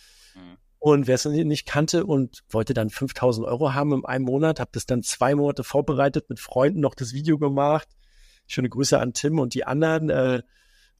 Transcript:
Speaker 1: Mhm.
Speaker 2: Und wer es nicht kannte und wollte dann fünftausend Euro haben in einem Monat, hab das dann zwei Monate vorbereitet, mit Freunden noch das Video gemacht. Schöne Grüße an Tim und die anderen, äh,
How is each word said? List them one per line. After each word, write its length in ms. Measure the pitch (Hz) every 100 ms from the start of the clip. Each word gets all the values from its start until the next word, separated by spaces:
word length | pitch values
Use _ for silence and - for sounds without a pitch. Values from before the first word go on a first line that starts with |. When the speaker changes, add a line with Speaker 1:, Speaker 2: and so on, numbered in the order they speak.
| - - - -
Speaker 1:
Mhm. 220 | 90 90 _ _
Speaker 2:
Und 300 | 151 143 127
wer 80 | 127
es 100 | 151
nicht 400 | 151 160 151 -
kannte 380 | 143 156 170 196
und 380 | 143 127 - _
wollte 240 | 110 110
dann 160 | 120 110
fünftausend 560 | - 135 - 127 113 -
Euro 280 | 120 151
haben 180 | 131 147
in 140 | 135 -
einem 200 | 131 127
Monat, 340 | 135 160 156
hab 100 | 123
das 140 | - -
dann 180 | 123
zwei 320 | - - 127 143
Monate 280 | 143 139 -
vorbereitet, 640 | 139 147 135 139 143 -
mit 100 | 117
Freunden 400 | - 127 143 180
noch 160 | 135 -
das 160 | 117
Video 240 | 131 156 151
gemacht. 520 | 143 139 143 151 - _ _ _ _ _ -
Schöne 220 | - 123
Grüße 280 | 123 139 143
an 140 | 120
Tim 260 | - 147 160
und 160 | 123 127
die 100 | -
anderen, 440 | 139 160 160 156
äh, 320 | - 131 123 - _ _ _ _ _